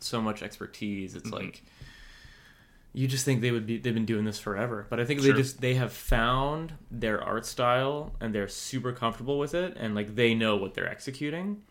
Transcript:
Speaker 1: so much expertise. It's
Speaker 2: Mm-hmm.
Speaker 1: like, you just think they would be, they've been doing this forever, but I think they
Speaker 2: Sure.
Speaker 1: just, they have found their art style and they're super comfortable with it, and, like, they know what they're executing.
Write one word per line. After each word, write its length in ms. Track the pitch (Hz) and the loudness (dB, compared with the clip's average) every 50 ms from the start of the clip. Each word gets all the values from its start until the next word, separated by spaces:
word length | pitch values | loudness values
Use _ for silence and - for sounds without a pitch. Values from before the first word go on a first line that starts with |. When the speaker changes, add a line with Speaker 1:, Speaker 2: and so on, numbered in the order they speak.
Speaker 1:
so 200 | - - - 117 | -8 -4 -2 0
much 220 | 110 110 104 104 110 | 0 0 -2 -2 -6
expertise. 720 | 107 - - 101 92 - - 110 104 101 98 95 90 90 | -10 -10 -10 -12 -12 -8 -6 -4 -4 -4 -4 -4 -6 -8
It's 120 | - - 113 | -10 -8 -6
Speaker 2:
Mm-hmm. 40 | 107 - 98 | -6 -6 -6
Speaker 1:
like, 160 | 92 - - - - - - - - - - - - - - - - - - - - - - - - - - - - - | -8 -10 -14 -20 -20 -20 -20 -20 -20 -18 -20 -20 -20 -20 -20 -20 -20 -20 -20 -20 -20 -20 -20 -20 -20 -20 -20 -20 -10 -4
you 140 | - 131 135 | -2 0 0
just 160 | 131 131 - | 0 0 2
think 160 | 147 135 120 | 2 2 4
they 100 | 113 123 | 2 2
would 160 | 120 117 107 | 0 0 0
be, 120 | 107 117 113 | -2 -2 -2
they've 160 | - 123 113 | 0 0 0
been 100 | 117 113 | 2 2
doing 220 | 104 113 104 107 | 2 2 2 0
this 120 | 107 101 - | 0 -2 -4
forever, 480 | - 107 101 98 110 123 117 104 104 - | -6 -4 -2 -2 -2 -2 -2 -6 -6 -4
but 100 | 123 113 | -2 -2
I 60 | 120 | 0
think 140 | 117 147 143 | 0 2 4
they 80 | 135 139 | 6 6
Speaker 2:
Sure. 80 | 139 | 6
Speaker 1:
just, 240 | 135 131 127 - - 131 | 6 4 2 0 -2 0
they 120 | 127 127 | 2 2
have 180 | 131 127 117 123 | 2 2 0 -2
found 800 | - - - 131 117 113 120 127 131 135 143 151 160 160 160 160 - - - | -6 0 2 4 4 6 4 4 2 2 0 -2 -4 -6 -8 -10 -14 -14 -12
their 320 | 117 117 110 110 107 90 - | -6 -2 0 0 0 0 0
art 240 | - 101 113 110 | -2 -2 -2 -4
style 680 | - - - 123 120 123 127 131 135 147 147 147 - - - | -4 -2 0 4 4 4 4 4 2 0 -2 -4 -6 -8 -6
and 140 | - 113 104 | -4 -2 0
they're 140 | 107 98 98 | 0 -2 -2
super 440 | - - - - - 131 113 123 123 | -4 -8 -8 -6 -6 -4 -4 -4 -4
comfortable 460 | 123 - 117 110 113 120 127 143 143 | -2 -2 -2 -2 -2 -2 -2 0 0
with 160 | 143 147 143 | 0 0 0
it, 200 | 170 180 180 - - | -2 -2 -2 -4 -4
and, 160 | - 110 104 | -4 -2 -2
like, 200 | 104 104 104 107 | -2 -2 -2 2
they 200 | 110 120 117 113 | 4 6 6 6
know 220 | 113 113 110 104 | 6 4 4 4
what 180 | 104 98 95 - | 2 2 -2 -2
they're 140 | - 87 85 | -2 -2 -2
executing. 720 | 95 - - - 131 131 147 147 151 170 185 202 208 208 - - | -4 -6 -8 -10 -6 -4 -4 -4 -4 -4 -4 -6 -6 -8 -10 -16